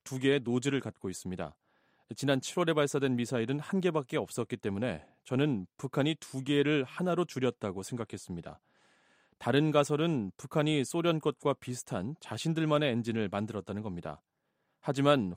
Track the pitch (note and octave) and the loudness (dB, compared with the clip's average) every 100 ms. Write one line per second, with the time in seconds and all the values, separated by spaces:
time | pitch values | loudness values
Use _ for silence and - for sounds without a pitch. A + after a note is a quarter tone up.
0 | - C3 C3+ C#3+ A#2+ B2 B2+ C3+ A2+ - | -8 0 2 2 2 0 2 -2 -4 -8
1 | G2 F2+ F#2+ F#2 D#2 - _ _ _ _ | -8 -8 -6 -6 -6 -10 _ _ _ _
2 | _ A2 C3+ C3+ - - E3 D#3 C#3 D3 | _ -4 0 0 0 0 2 2 2 2
3 | C3+ B2 A#2+ B2 A2+ C#3+ - G3 F3+ D#3 | 2 2 0 0 0 -2 -2 0 0 0
4 | C3+ D3+ G2+ - A2+ A2+ G#2+ G2 B2 D#2+ | -2 -2 -2 -4 -4 -4 -4 -2 -2 -4
5 | - _ - B2+ D3 A2+ F2+ - C3+ - | -10 _ -4 0 2 0 -4 -10 -4 0
6 | C#3+ D#3+ - C3+ C3+ C#3+ C#3+ D3+ C3 - | 0 -2 -6 -6 2 4 4 2 0 -4
7 | F3+ E3+ E3+ - B2+ - G#2+ F#2 F#2+ B2 | 0 0 -2 0 0 0 -4 -6 -6 -6
8 | G#2+ G2 - E2+ D#2 - _ _ _ _ | -6 -10 -8 -8 -10 -16 _ _ _ _
9 | _ _ _ _ - C3+ D#3 D3 C#3+ D3 | _ _ _ _ 2 4 4 4 4 2
10 | E3 D3 G2 - C#3 D#3+ D3 D3+ B2 E3+ | 2 0 -2 -8 -4 0 2 2 0 0
11 | E3+ D#3+ D3+ - D3 C3+ - B2 - A2 | 2 2 0 0 0 0 -4 -8 -6 -4
12 | G2 D#3 - A2 D#3+ E3 D#3 D3 D3 A#2 | -4 -8 -8 -4 0 0 2 4 4 2
13 | A2+ A2+ G2+ G2 G#2 G2+ F#2 G#2 G#2+ F2 | 0 0 -2 -2 -4 -6 -6 -6 -6 -8
14 | E2 D2 _ _ _ _ _ _ - C3+ | -8 -12 _ _ _ _ _ _ -4 2
15 | C#3 C#3+ F#2+ | 4 4 2